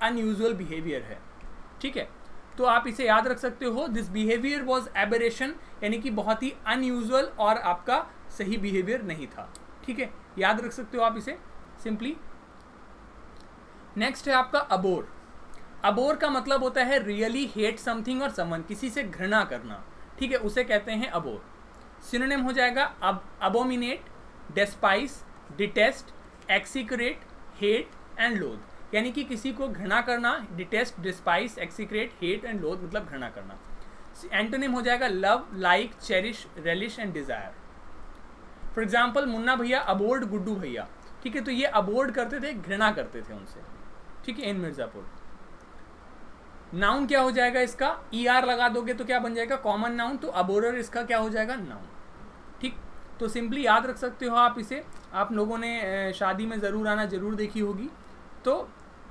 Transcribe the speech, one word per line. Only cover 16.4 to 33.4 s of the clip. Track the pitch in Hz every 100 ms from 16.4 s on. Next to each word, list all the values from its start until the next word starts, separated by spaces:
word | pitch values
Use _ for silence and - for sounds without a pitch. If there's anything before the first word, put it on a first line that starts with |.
| 269 269
होता | 254 262
है | 247 269
really | 202 208 220 262 277 214
hate | 214 220 247
something | 226 233 262 277
or | -
someone, | 170 165 165
किसी | 202 262
से | 285
घृणा | 208 170 190 214
करना। | 185 120 117 101 - - - -
ठीक | 262
है, | 247
उसे | 208 247
कहते | - 208 214
हैं | 220 262
abhor। | 170 139 101 - - - - - -
Synonym | - 247 262 277
हो | 254
जाएगा | 254 247 254 285 -
ab, | 185 190 - -
abominate, | 190 226 254 247 240 285 - - - - - 165
despise, | 202 - 202 202 269 - - - - 143
detest, | 202 170 240 - - - - - -
execrate, | 202 - 269 220 240 247 302 - - - -
hate | 208 233 - - - -
and | 233
loathe, | 208 135 107 - - - 214
यानी | 247
कि | 262
किसी | 269 226 269
को | 240 269
घृणा | 175 190 226
करना, | 254 240 240 302 208
detest, | 175 180 220 240
despise, | - 185 180 180 175 233
execrate, | 208 170 - 208 214 247 -
hate | 175 214
and | 233 208
loathe | 156 185
मतलब | 175 208 165
घृणा | 135 120
करना। | 101